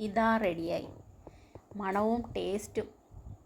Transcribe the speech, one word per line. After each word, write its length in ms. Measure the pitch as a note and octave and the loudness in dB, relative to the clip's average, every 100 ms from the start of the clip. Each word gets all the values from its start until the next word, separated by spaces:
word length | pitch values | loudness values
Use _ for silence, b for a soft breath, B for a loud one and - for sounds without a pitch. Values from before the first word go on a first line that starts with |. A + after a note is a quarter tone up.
| G#3+ | -2
ഇതാ 240 | A3 A3+ A3+ | 4 6 6
റെഡിയായി. 440 | G3+ E3+ E3 E3 - - - - - B B B B G3+ | 4 0 0 -2 -4 -12 -20 -20 -20 B B B B -6
മണവും 420 | G3 G3 G#3+ A#3 A3+ | -2 2 2 2 -2
ടേസ്റ്റും 540 | G3 F3+ G3+ - - - - _ - - - | -4 -2 -2 -4 -6 -6 -10 _ -18 -16 -16